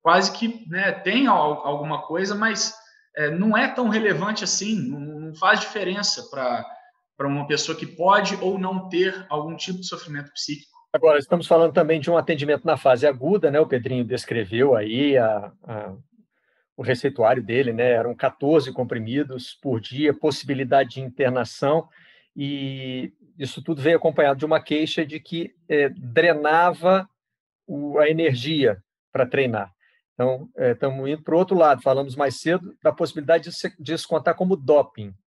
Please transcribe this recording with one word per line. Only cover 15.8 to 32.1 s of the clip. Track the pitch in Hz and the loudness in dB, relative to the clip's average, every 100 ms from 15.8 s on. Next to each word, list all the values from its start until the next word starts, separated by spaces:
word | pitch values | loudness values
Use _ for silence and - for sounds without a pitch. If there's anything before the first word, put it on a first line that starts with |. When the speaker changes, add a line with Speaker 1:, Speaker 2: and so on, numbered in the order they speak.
| 104 98 - _ _ _ _ _ _ - | -12 -16 -20 _ _ _ _ _ _ -10
Speaker 2:
o | |
receituário | 120 127 139 - 110 127 | -4 -2 -2 2 2 2
dele, | 104 120 127 | 0 0 0
né? | 113 123 | 0 2
Eram | 117 117 117 | 2 0 -2
quatorze | 135 - 139 160 131 | -4 -2 2 2 2
comprimidos | 123 123 120 110 131 143 127 127 - | -6 -6 -6 -4 -4 -4 -8 -14 -10
por | 143 113 | -4 -4
dia, | 104 127 151 | -4 -2 0
possibilidade | 143 156 139 131 131 127 139 131 | 2 0 -2 -4 -4 2 2 2
de | 135 | -4
internação, | 131 127 131 127 113 - 139 156 - _ _ _ _ | -12 -2 0 0 -4 -2 0 0 -2 _ _ _ _
e | - 139 143 135 135 131 127 127 _ _ - | -10 -8 -6 -6 -8 -8 -8 -10 _ _ -12
isso | 135 - | -10 -10
tudo | - 156 | -8 0
veio | 139 165 | 2 4
acompanhado | 165 - 143 135 | 2 4 2 2
de | 151 | 2
uma | 156 | 0
queixa | - 151 156 - | 2 -2 0 -2
de | 151 156 | -4 -8
que, | - 165 170 _ _ | -10 -8 -8 _ _
é, | 151 143 | 2 2
drenava | - 127 120 170 156 151 165 175 165 175 190 190 _ _ _ _ _ - | -2 -2 2 4 4 2 4 4 2 2 2 0 _ _ _ _ _ -12
o, | 143 143 143 | -8 -2 2
a | 151 | 4
energia | 160 165 123 131 160 123 98 _ _ _ | 4 2 0 -2 2 2 0 _ _ _
pra | 147 123 | -2 0
treinar. | 131 127 107 101 _ _ _ _ | 2 0 -2 -6 _ _ _ _
Então, | - 127 131 151 - | -2 -2 -2 -8 -2
é, | 127 | -2
tamo | 117 139 135 135 | 0 -2 -4 -6
indo | 156 | -6
pro | 151 160 | 0 2
outro | 185 190 | 2 4
lado. | 156 131 | 4 4
Falamos | 139 135 139 | 2 0 -2